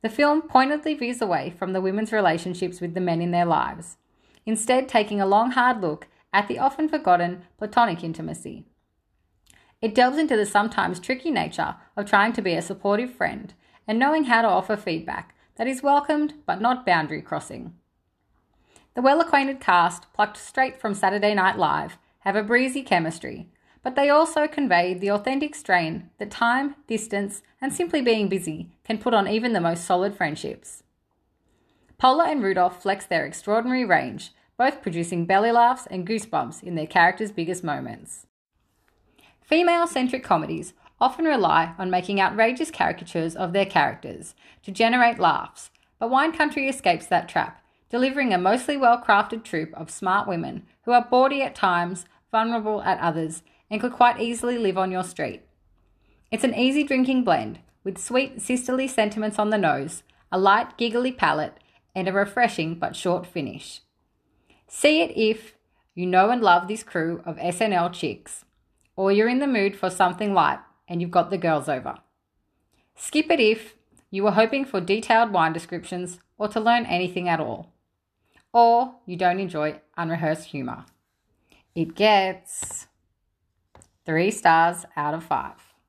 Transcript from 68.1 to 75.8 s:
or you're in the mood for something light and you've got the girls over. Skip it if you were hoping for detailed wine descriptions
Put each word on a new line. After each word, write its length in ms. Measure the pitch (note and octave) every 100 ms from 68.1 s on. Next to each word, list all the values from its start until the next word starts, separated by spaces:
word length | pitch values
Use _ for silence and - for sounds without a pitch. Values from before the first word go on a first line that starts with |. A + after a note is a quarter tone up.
| G2 - - _ _ _ _ _ -
or 160 | F#3+
you're 180 | G3+ A3+
in 100 | B3
the 80 | C#4
mood 280 | A#3+ G3 G3
for 140 | F#3
something 440 | F#3 F3+ F3 G#3
light 260 | F#3+ D3+ - - _ _
and 140 | F3
you've 100 | E3+
got 180 | F3+ E3+
the 80 | F#3
girls 320 | E3+ D3+ C#3
over. 260 | C3 C3+ - _ _ _ _ _ _ _ _ _ _
Skip 340 | - D4+ D#4
it 100 | E4
if 360 | G#3+ A3+ - _ _ _ _
you 140 | F#3+
were 80 | G#3
hoping 340 | G3 A3+ C4+ C4+
for 160 | G3
detailed 500 | F3 G#3 A3 A3+ A#3
wine 220 | G3 D#3+
descriptions 640 | E3 - F3